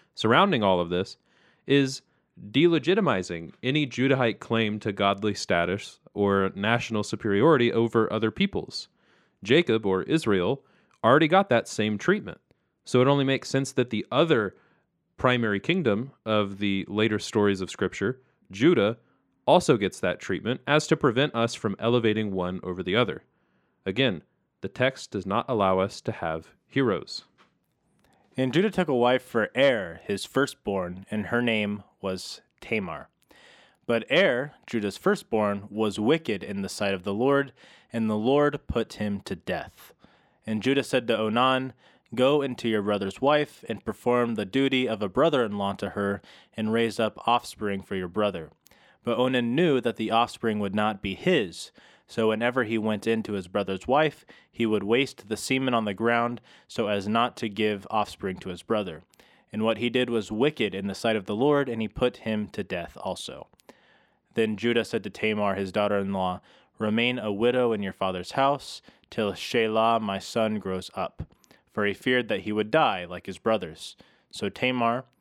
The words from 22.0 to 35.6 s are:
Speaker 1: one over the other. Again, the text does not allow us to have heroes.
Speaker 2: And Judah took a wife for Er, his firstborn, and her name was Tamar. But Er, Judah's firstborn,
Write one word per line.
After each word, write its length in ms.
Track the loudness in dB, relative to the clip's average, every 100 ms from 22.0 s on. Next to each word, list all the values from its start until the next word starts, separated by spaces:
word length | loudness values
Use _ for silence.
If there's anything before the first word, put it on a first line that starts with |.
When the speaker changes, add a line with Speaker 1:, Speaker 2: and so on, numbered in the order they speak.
| 2 0 -2
Speaker 1:
one 280 | -4 -4 -4
over 200 | -6 -6
the 120 | 0
other. 280 | 0 0 -4 _ _ _ _ _ _ -6
Again, 360 | 0 0 -2 -10 _ _ _
the 80 | -10
text 420 | -2 -2 -2 -10
does 140 | -8
not 220 | -2 -2 -2
allow 300 | 0 2 2
us 240 | 0 -4
to 100 | -10
have 360 | -6 -6 -6 -10 _ _
heroes. 580 | 0 0 0 -6 -14 -16 _ _ _ _ _ _ _ _ _ _ -4
Speaker 2:
And 160 | 0
Judah 180 | 2 2
took 180 | 0 0
a 60 |
wife 280 | 2 4 2
for 260 | 0 -2 0 4
Er, 440 | 4 4 -4 -10
his 220 | -6 -6 -2
firstborn, 800 | 0 0 -2 -4 -4 -4 -8 -8
and 160 | -6 -2
her 140 | 0
name 420 | 2 0 0 -4 -10 -10
was 400 | -6 -6 -8 -16 _ -16
Tamar. 480 | -6 -4 -4 -10 -14 _ _ _ -20 -20 _ _ -2
But 180 | -2 2
Er, 400 | 2 4 0 -4 -12 -6
Judah's 320 | -4 -4 -2
firstborn, 680 | 0 0 0 0 0 -2